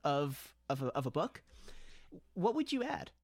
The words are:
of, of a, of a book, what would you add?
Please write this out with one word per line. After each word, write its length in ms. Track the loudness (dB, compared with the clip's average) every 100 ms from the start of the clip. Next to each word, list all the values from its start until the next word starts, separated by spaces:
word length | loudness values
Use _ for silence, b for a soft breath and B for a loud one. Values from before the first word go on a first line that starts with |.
of, 500 | 2 4 2 -2 -10 -8 -2
of 140 | 0
a, 40 | 0
of 180 | 0 0
a 40 |
book, 320 | 0 0 -4 -18 b b b b b b -18 -10
what 200 | 2 4
would 160 | 4 2
you 120 | 0
add? 300 | 0 -2 -6 -14